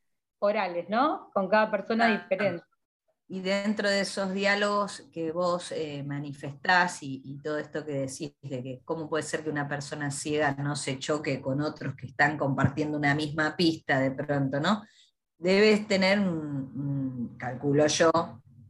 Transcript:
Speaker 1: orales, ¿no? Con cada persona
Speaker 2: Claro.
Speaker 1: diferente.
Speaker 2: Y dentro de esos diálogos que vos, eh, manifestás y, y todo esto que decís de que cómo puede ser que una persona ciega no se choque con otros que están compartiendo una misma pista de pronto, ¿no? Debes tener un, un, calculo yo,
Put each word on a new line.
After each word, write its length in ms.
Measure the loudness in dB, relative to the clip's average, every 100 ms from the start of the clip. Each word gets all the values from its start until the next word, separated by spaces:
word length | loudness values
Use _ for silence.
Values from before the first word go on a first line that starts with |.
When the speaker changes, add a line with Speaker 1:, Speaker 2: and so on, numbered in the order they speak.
| _ _ _ _
Speaker 1:
orales, 500 | 0 2 0 -2 -2
¿no? 400 | 2 2 0 -4
Con 160 | -2 4
cada 200 | 4 4
persona 360 | 0 -2 2 4
Speaker 2:
Claro. 180 | 2
Speaker 1:
diferente. 400 | 0 0 0 -2 -8 _ _ _ _ _ -12
Speaker 2:
Y 140 | -6
dentro 460 | -2 0 0 0 2
de 140 | 2
esos 320 | 0 -2 -2
diálogos 760 | 0 2 4 2 2 0 -6 -12
que 180 | -6 -4
vos, 400 | 0 0 0 -2
eh, 320 | -6 -4 -6
manifestás 1000 | -6 -6 -6 -10 -12 -4 4 4 4 0
y, 180 | -10 -10
y 160 | -10 -10
todo 160 | -4 -4
esto 260 | -4 -8 -6
que 60 |
decís 420 | -4 -4 -6 -10 -10
de 220 | -10 -8
que 180 | -8 -10
cómo 240 | -8 -8 -4
puede 140 | -4
ser 220 | -2 -4
que 80 | -4
una 160 | -4 -4
persona 420 | -6 -6 -6 -4
ciega 440 | -4 -2 0 0
no 220 | 0 -4 -4
se 220 | -4 -4
choque 420 | -2 -2 -2 -4
con 220 | -2 -2
otros 340 | -2 -4 -8 -8
que 120 | -8
están 320 | 0 0 2
compartiendo 580 | 0 2 2 2 -2 0
una 160 | 0
misma 420 | 0 0 -2 -2 2
pista 440 | 2 2 0 2
de 100 | 2
pronto, 500 | 0 -2 0 0 0
¿no? 220 | 2 0 -2 _ _ _ _ _
Debes 500 | 2 6 6 6 4
tener 320 | 2 4 4
un, 80 | 2
un, 1120 | 0 -2 -4 -6 -4 -2 -2 -2 -4 -8 -8
calculo 480 | -8 -2 2 4 4
yo, 260 | 6 4 4 0 -8 -20 -20 -8